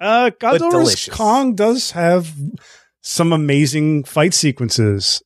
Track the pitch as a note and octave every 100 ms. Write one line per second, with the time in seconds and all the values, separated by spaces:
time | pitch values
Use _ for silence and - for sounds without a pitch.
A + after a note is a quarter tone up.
0 | F#3+ A#3 B3 - A3+ - E4+ F4 A#3+ -
1 | - - G#3+ B3+ C4+ G3+ G#3+ B3 - E3+
2 | E3+ F3+ E3 D3 D3 - - - _ _
3 | - - A3+ D#3+ D3 C#3 D3 D3+ D3+ D3+
4 | C3+ D#3 E3+ - D3+ - A#2 - G#2+ G2+
5 | - -